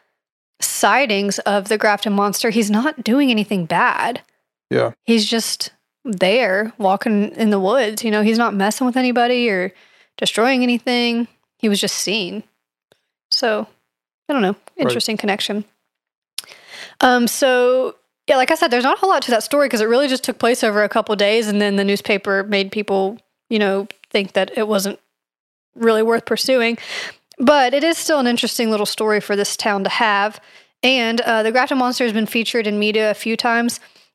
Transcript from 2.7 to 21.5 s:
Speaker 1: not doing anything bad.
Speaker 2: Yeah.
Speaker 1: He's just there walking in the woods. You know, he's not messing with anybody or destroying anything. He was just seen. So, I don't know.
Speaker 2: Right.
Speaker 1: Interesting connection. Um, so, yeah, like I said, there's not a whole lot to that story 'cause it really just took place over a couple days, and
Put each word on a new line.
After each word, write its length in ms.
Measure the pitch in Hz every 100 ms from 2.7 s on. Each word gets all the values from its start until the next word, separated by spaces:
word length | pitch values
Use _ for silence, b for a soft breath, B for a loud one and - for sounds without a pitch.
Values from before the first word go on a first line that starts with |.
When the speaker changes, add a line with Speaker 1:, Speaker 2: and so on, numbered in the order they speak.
Speaker 1:
not 320 | 208 294 302
doing 260 | 220 262 277
anything 360 | 220 202 196 165
bad. 560 | 170 240 - 196 247 - _ _ _ _
Speaker 2:
Yeah. 220 | 127 117 - -
Speaker 1:
He's 200 | 226 208
just 420 | 226 - - - - _ _
there 680 | 269 185 185 240 214 190 220 -
walking 520 | 196 196 233 208 208
in 180 | - 220
the 80 | 202
woods. 440 | 190 262 220 214
You 60 | 226
know, 140 | 214
he's 140 | 214 226
not 160 | 233 196
messing 320 | 196 - 254
with 100 | 247
anybody 500 | 254 247 240 247 240
or 200 | 190 185 b b b b -
destroying 460 | 190 - 240 262
anything. 640 | 247 240 262 240 240 233 233 _ _ _
He 100 | 220
was 100 | 202
just 160 | 196 -
seen. 440 | - 214 175 202 - _ _ _ _ _ _ _ _
So, 380 | - 240 208 220 _ _ _ _ _ -
I 60 |
don't 80 | 277
know. 140 | 190 202 - -
Speaker 2:
Right. 0 | 262
Speaker 1:
Interesting 280 | 240 226 214
connection. 480 | 208 202 - 208 208 _ _ _ _ _ _ - B B B B B B
Um, 260 | 254 247 240
so, 680 | - 269 247 247 254 254 - _ _ -
yeah, 100 | 277
like 120 | 262
I 60 | 320
said, 160 | 330
there's 120 | 240
not 140 | 254 392
a 20 |
whole 100 | 381
lot 120 | 320
to 80 | 254
that 120 | 226
story 260 | - 285 277
'cause 120 | 220
it 40 | 220
really 200 | 240 285
just 160 | 254
took 160 | - -
place 240 | 233 247
over 200 | 226 208
a 60 | 208
couple 260 | 226 214 202
days, 320 | 202 226
and 140 | 214